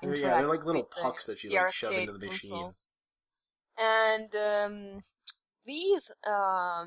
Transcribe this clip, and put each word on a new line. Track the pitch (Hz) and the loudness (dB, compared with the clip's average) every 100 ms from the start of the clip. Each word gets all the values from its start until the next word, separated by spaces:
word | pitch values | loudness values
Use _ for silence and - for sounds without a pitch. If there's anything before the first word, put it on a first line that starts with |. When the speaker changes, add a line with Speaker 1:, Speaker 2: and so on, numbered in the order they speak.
Speaker 1:
Yeah, | 143 | 0
Speaker 2:
interact | 143 139 131 | 0 4 4
Speaker 1:
they're | 143 | 4
like | 160 | 0
little | 160 156 | 0 -2
Speaker 2:
with | - | -4
the, | - | -4
Speaker 1:
pucks | 131 - - | -4 -4 -8
that | 104 | -8
you, | - | 0
Speaker 2:
the | - | 2
Speaker 1:
like, | 185 | 2
shove | - 113 | 0 -2
Speaker 2:
arcade | 185 180 | -2 -2
Speaker 1:
into | 135 | -6
the | 196 | -8
Speaker 2:
console. | 190 101 170 | -8 -6 -8
Speaker 1:
machine. | 180 - _ _ _ _ _ _ _ _ _ - | -10 -14 _ _ _ _ _ _ _ _ _ 0
Speaker 2:
And, | 220 220 220 220 220 208 | 4 6 6 2 0 0
um, | 208 208 208 208 196 196 - _ - - _ _ - | 2 2 0 -4 -12 -14 -18 _ -14 -14 _ _ -10
these, | 185 381 381 - - 208 | -2 2 2 0 -6 -2
uh, | 202 196 190 180 170 | 2 2 2 0 -2